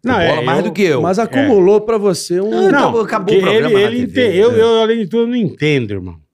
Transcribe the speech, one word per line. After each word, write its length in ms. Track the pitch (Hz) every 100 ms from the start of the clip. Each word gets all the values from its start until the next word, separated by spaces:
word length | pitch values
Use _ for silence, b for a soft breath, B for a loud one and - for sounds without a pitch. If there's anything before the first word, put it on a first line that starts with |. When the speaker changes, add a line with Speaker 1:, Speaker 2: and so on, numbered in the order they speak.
Speaker 1:
Não, 100 | 233 240
Speaker 2:
Bola 260 | 165 -
Speaker 1:
é, 20 |
Speaker 2:
mais 140 | 123 165
Speaker 1:
eu 60 | 202
Speaker 2:
do 60 |
que 100 | 180
eu. 180 | 190 135
Speaker 3:
Mas 160 | 170 190
Speaker 1:
É. 40 |
Speaker 3:
acumulou 580 | 226 131 294 208 180 208
pra 180 | 214 226
você 440 | 202 170 - 175
um 80 | 202
Speaker 2:
Não, 120 | 226
Speaker 1:
Não, 40 | 381 -
Speaker 2:
acabou, 220 | 262 233
acabou 320 | 220 220 185
o 60 | 190
Speaker 1:
porque 100 | 180
Speaker 2:
programa 300 | 214 - 202
Speaker 1:
ele, 60 | 214
Speaker 2:
na 60 | 240
Speaker 1:
ele 120 | 247
Speaker 2:
T 60 |
V, 140 | 175 240
Speaker 1:
ente-, 100 | 175
eu, 120 | 226
Speaker 2:
né? 80 | 233
Speaker 1:
eu, 200 | 226 226
além 160 | 220 233
de 80 | 196
tudo, 160 | 226
eu 40 | 233
não 80 | 247
entendo, 540 | 190 - 151 143 113
irmão. 220 | 98 90 82 _